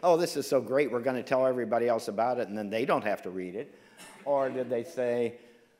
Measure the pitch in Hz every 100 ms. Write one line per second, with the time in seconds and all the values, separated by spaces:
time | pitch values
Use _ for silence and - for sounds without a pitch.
0 | 175 170 170 147 131 139 107 131 143 120
1 | 117 127 - 131 131 127 117 117 120 113
2 | - 104 120 123 104 104 104 110 135 156
3 | 104 95 98 92 92 95 143 - - -
4 | - - - 139 135 127 120 120 117 -
5 | 123 120 120 - - - _ _